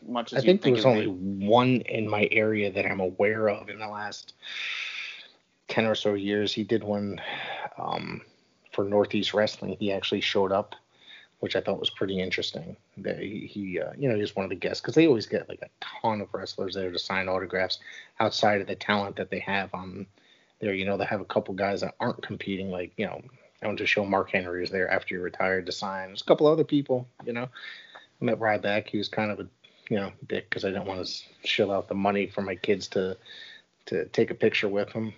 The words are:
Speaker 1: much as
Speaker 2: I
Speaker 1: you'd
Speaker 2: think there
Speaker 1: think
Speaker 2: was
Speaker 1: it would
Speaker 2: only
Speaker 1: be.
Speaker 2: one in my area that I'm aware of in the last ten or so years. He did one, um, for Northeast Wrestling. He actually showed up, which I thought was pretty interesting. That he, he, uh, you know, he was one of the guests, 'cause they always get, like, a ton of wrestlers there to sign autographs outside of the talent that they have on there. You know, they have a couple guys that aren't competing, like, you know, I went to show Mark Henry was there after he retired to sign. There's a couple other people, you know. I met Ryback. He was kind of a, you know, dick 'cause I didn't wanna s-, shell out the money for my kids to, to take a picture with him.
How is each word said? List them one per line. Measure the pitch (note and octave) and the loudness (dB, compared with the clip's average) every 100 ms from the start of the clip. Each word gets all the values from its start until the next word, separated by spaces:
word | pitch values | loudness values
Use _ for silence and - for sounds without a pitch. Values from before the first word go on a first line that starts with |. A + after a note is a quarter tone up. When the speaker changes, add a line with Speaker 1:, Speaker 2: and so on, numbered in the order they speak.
| - | -8
Speaker 1:
much | A#2+ A#2 | -6 -2
as | B2 | 2
Speaker 2:
I | |
Speaker 1:
you'd | C3 | 6
Speaker 2:
think | F#3+ | 6
there | C#3+ A#2 | 6 6
Speaker 1:
think | |
Speaker 2:
was | B2 | 6
Speaker 1:
it | |
would | |
Speaker 2:
only | A2 G#2+ F2+ F#2+ G2 | 6 4 -2 -2 0
Speaker 1:
be. | G2+ | 6
Speaker 2:
one | A#2+ B2+ B2 | 6 8 4
in | - A2+ G#2+ | 2 -2 0
my | G#2 G#2 | 2 4
area | A2+ G#2+ G#2+ G2+ | 4 4 2 2
that | F#2+ F#2+ | 0 0
I'm | F#2+ | 0
aware | F#2 - G#2 A2 G#2+ | 0 2 2 4 2
of | G2 G2 | 2 -4
in | G#2 | -10
the | G#2+ | -8
last | G#2 G#2 G2 - - - - - - - - - - - - _ _ - | -6 -8 -10 -16 -18 -12 -8 -6 -6 -6 -8 -10 -12 -18 -20 _ _ -4
ten | - A2 | 2 2
or | G#2+ | 2
so | G#2+ | 2
years. | G2+ G2+ G#2 G2+ | 0 2 2 0
He | - | 0
did | G2+ A2+ | 0 0
one, | G2+ G#2 G2+ E2+ - - - - - - | 0 -2 -2 -6 -8 -8 -8 -8 -10 -8
um, | G1+ G1+ G1+ G1+ - _ _ _ _ | -6 -6 -6 -10 -14 _ _ _ _
for | - G2+ | -4 2
Northeast | G#2 G2+ G#2+ G2 | 4 4 2 0
Wrestling. | G2+ G#2+ - G2 F#2+ | 2 2 0 -6 -4
He | G#2 | -2
actually | F#2+ - G#2 | -2 0 -2
showed | - G#2 F#2+ | 0 2 2
up, | G2 G#2 - _ _ - - - _ | 2 0 -8 _ _ -20 -20 -20 _
which | G2 F#2+ | -2 -2
I | |
thought | - - | 0 0
was | - | -2
pretty | - G2+ F#2+ | -2 -2 0
interesting. | F#2 - F2 - - - _ - | -2 -2 -4 -6 -10 -14 _ -8
That | G2 E2+ | -6 -4
he, | - G#2 - | -6 -8 -8
he, | G#2 G2 F2 | -8 -4 -4
uh, | - - | -4 -2
you | C#3 | 0
know, | G#2+ | 2
he | |
was | G2+ - | 0 -2
one | F#2+ | -4
of | |
the | F#2 | -2
guests, | F#2 F#2+ | -4 -4
'cause | - | 2
they | C3 E3 | 6 8
always | A#2 G2 | 6 2
get, | G2+ - | -2 -2
like, | - | -10
a | - - - - | -14 -14 -14 -4
ton | A#2 G#2+ | -2 -2
of | G2 | -4
wrestlers | F#2+ F#2+ - G2 F#2+ | -6 -8 -6 -6 -4
there | F#2 | -4
to | F2 | -4
sign | - F#2+ F#2 | -4 -2 0
autographs | F#2 F#2 F#2 F#2 - - - - - | -2 0 -2 0 -4 -10 -20 -10 0
outside | A2 - A2 G#2 | 0 4 2 2
of | F#2+ | 0
the | F#2+ | -4
talent | - G#2 G2 F#2+ | 0 0 0 -4
that | F#2 | -6
they | F#2 | -6
have | - G2 F#2 | -2 -2 -2
on | F#2 F#2 F#2 G2 _ _ _ _ - | -6 -10 -10 -12 _ _ _ _ -6
there. | G#2+ F#2+ | -2 -2
You | G2 | 0
know, | G2 | -2
they | G2 | 0
have | G#2 | -2
a | F#2 | -2
couple | A2 G2+ F#2+ | -2 -2 -2
guys | G2 F#2+ | -2 0
that | A2 - | -4 -4
aren't | A#2+ - | -4 -4
competing, | - G2 - F#2+ F#2+ | -8 -8 -4 -4 -4
like, | F#2 F2+ - | -6 -6 -4
you | G2+ | -6
know, | - - - - - | -6 -14 -20 -20 -8
I | G#2+ | -6
went | G#2 | -2
to | G2+ | 0
show | - G2 | 2 2
Mark | F#2+ F#2 | 2 2
Henry | G2 F2+ F2+ | 0 0 -4
was | F2+ | -2
there | F#2+ F2+ | 0 2
after | F#2 - F#2 | 0 -2 -6
he | |
retired | F2+ - F#2+ F#2+ F2 | -4 0 0 0 -2
to | |
sign. | - G2+ F#2+ F#2+ | -6 -4 -6 -8
There's | F#2+ | -2
a | - | 4
couple | E3 D3+ | 6 8
other | D#3+ | 6
people, | C#3+ D3 C#3 B2+ B2+ - A#2+ | 4 2 2 -2 -2 -12 -8
you | |
know. | A#2 B2 - - - - - - - | -6 -6 -10 -16 -16 -18 -20 -18 -4
I | B2 | 0
met | G#2+ | 2
Ryback. | A2 G#2+ G#2 G#2+ - | 2 2 2 0 0
He | G#2 | -2
was | G2+ | -2
kind | - G#2+ | -2 -2
of | G2 | -2
a, | G2 _ - _ - | -8 _ -20 _ -2
you | G#2+ | -2
know, | F#2+ - - | -2 -8 -6
dick | F#2+ - | -6 -4
'cause | - | -2
I | G2 | -2
didn't | G2 F#2+ | -2 -4
wanna | F#2+ | -4
s-, | F2 - - - | -6 -8 -12 -10
shell | - - G2+ | -2 2 2
out | G2 F#2+ | 2 -2
the | G2 | 0
money | G2 G2+ F#2+ | 2 2 0
for | G#2 | -2
my | G2 F#2 | -4 -2
kids | - G2 - | 0 0 0
to, | G#2 F#2 F#2 - - - - _ _ - | 0 0 -2 -12 -18 -18 -20 _ _ -4
to | F#2 - | -2 0
take | - A2+ | 2 2
a | - | 2
picture | G#2+ - G#2 | 2 2 0
with | G2+ G2+ | 0 -2
him. | A2+ A2 | -4 -6